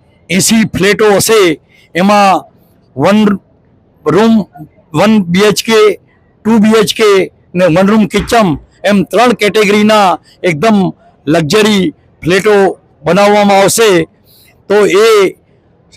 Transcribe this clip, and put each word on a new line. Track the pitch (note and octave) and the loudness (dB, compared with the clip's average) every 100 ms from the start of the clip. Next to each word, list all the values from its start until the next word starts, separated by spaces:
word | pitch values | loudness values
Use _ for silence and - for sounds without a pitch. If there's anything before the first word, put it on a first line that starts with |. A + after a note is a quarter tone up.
| _ _ - | _ _ -8
એંસી | D3+ D#3 A3+ | -4 0 0
ફ્લેટો | G#3 - F#3+ G#3 G#3+ F#3+ | -2 -2 -2 0 0 0
હશે. | - A3 F3+ D3 _ _ _ E3 | 0 0 0 -2 _ _ _ -4
એમાં | G3 G#3 G3 E3 - _ _ _ _ B2+ | 0 2 2 0 -4 _ _ _ _ -4
વન | D#3+ G#3 G#3 F#3+ _ _ _ _ _ _ - | 0 2 0 -2 _ _ _ _ _ _ -4
રૂમ, | E3+ A3+ A3+ F3+ - D3+ _ _ | 0 2 0 -2 -12 -20 _ _
વન | D3 G#3 A3 | -2 0 0
બી | E3+ F3+ | 0 0
એચ | G#3 - | 0 0
કે, | - A3 G#3+ - _ _ _ _ G#3+ | -2 2 2 0 _ _ _ _ -2
ટુ | A3+ | 0
બી | G#3+ A3 | 2 0
એચ | A3 | 0
કે | - G#3+ G3 E3+ - _ F3 | -2 0 0 -2 -8 _ -2
ને | F3+ | 0
વન | E3+ G3 | 0 0
રૂમ | A3 G3+ | 0 0
કિચન | G3+ - A#3 G3 C#3+ - _ | -4 -2 0 0 -4 -10 _
એમ | F#3 G3+ | -4 -2
ત્રણ | E3+ G3+ B3 | -2 0 0
કેટેગરીના | G3+ G#3 A3 G3 G#3 G#3 G#3+ F#3+ D3+ _ _ | 0 -2 -2 0 0 2 2 0 -2 _ _
એકદમ | F3+ D3 A3+ G3+ F3 - _ _ C#3 | -6 -2 -2 0 -2 -8 _ _ -4
લક્ઝરી | E3 D3 G#3+ G#3+ G3+ F3 - _ _ | -4 -2 0 0 0 -4 -8 _ _
ફ્લેટો | D3 F#3+ G3+ G3+ F#3+ - _ _ | -4 -2 0 0 0 -4 _ _
બનાવવામાં | D#3+ F3+ G3+ G#3 G3+ G3 | -4 0 2 2 2 2
આવશે. | G3 - A3+ F3 D#3+ _ _ _ _ _ - | 0 0 0 0 -2 _ _ _ _ _ -4
તો | G3+ F#3+ | 0 2
એ | F3+ A3+ G#3+ F#3+ - _ _ _ _ _ | 2 2 2 0 -4 _ _ _ _ _